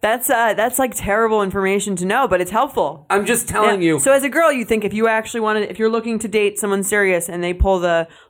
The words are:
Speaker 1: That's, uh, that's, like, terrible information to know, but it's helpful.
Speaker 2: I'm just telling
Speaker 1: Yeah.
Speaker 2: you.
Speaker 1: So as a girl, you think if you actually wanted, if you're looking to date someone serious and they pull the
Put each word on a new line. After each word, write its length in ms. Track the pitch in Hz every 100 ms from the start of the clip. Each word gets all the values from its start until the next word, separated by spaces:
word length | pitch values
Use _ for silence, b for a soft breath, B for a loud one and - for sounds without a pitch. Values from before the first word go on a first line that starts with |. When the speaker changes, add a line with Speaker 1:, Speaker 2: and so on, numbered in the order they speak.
Speaker 1:
That's, 280 | 208 233 -
uh, 240 | 247 226
that's, 260 | 196 226 -
like, 140 | 262 -
terrible 460 | 202 202 226 220
information 520 | 196 196 190 196 202
to 100 | 185
know, 220 | 180 226 269
but 140 | 180
it's 100 | 180
helpful. 560 | 202 269 254 160 151 -
Speaker 2:
I'm 160 | 190
just 220 | 202 233 -
telling 340 | 208 214 202
Speaker 1:
Yeah. 100 | 170
Speaker 2:
you. 60 | 151
Speaker 1:
So 100 | 269
as 120 | 269
a 40 | 269
girl, 220 | 269 330
you 140 | 277
think 180 | 220 220
if 80 | 202
you 140 | 208 226
actually 320 | 220 220 233
wanted, 300 | 214 214 208
if 80 | 185
you're 120 | 220
looking 280 | 226 226 220
to 80 | 220
date 320 | 214 208 208
someone 240 | 208 196
serious 460 | 196 208 196 180 170
and 120 | 175
they 100 | 175
pull 240 | 180 190 190
the 300 | 175 170 165 B B